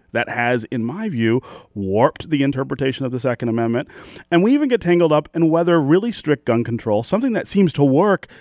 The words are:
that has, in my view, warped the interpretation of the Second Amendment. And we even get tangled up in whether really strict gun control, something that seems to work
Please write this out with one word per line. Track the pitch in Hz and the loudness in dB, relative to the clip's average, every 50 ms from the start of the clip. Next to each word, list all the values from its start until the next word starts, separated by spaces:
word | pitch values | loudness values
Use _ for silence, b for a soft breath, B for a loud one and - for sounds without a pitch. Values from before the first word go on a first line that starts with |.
| _ _ - | _ _ -4
that | 117 120 - | -4 -4 -4
has, | - 123 120 123 127 120 113 | -4 -4 -2 0 0 -2 -4
in | - 131 120 110 | -4 -6 -6 -4
my | 120 147 208 220 214 | -6 -6 -6 -6 -6
view, | 151 117 113 113 117 127 B B B B B B - | -2 0 2 2 2 0 B B B B B B -10
warped | 104 98 95 98 107 127 156 - - - - | -8 -4 -2 2 2 2 0 0 -8 -8 -4
the | 156 139 | -2 0
interpretation | 139 139 135 131 139 127 131 127 139 127 - - 135 | 0 0 -2 -4 -6 -6 -6 -4 -4 -4 -4 -4 -6
of | 123 | -6
the | 127 120 | -6 -4
Second | 123 127 117 - 123 117 | -4 -4 -4 -4 -4 -4
Amendment. | 113 117 117 117 113 127 151 - B B B B B B B B | -2 -2 -2 -2 -2 -4 -4 -8 B B B B B B B B
And | 175 170 | 0 2
we | 190 233 277 | 4 4 2
even | 294 302 254 | 2 2 0
get | 247 208 | -2 -2
tangled | 160 170 175 175 170 156 | 0 2 2 4 4 4
up | 151 151 151 - - | 2 0 0 -2 -2
in | 165 170 160 | 0 0 2
whether | 160 165 175 175 170 165 | 2 2 2 4 2 2
really | 143 139 160 190 214 240 202 | 4 4 2 2 2 -2 -6
strict | - - 151 147 135 - | -6 -2 -2 -2 -2 0
gun | 127 117 120 117 | 0 0 0 0
control, | 113 117 110 - 117 104 104 - | 0 -2 -4 -2 0 0 0 0
something | - 190 220 269 262 220 | 0 -2 -2 0 -2 -2
that | 160 - | -4 -6
seems | - - 196 190 156 - | -2 2 2 2 2 2
to | 151 147 | 2 2
work | 135 131 151 196 208 190 - - _ B B | 4 4 4 4 2 2 0 -2 _ B B